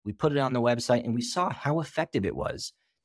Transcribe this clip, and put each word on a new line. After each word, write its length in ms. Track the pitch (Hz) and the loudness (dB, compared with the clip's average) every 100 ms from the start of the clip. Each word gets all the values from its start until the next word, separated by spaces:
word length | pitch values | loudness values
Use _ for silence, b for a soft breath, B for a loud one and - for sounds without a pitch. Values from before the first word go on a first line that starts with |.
We 100 | 101 | -10
put 200 | 104 156 | -2 0
it 40 | 143 | 2
on 160 | 131 | 0
the 80 | 127 | 2
website, 420 | 120 120 120 120 | 2 2 4 2
and 120 | - 117 | 2 -2
we 60 | |
saw 260 | 120 - 180 | -2 -2 -2
how 300 | - 143 160 | -2 0 0
effective 460 | 156 - 156 127 95 | -2 -4 -2 0 -2
it 100 | 64 | -2
was 360 | - 113 - - _ _ | -4 -6 -10 -14 _ _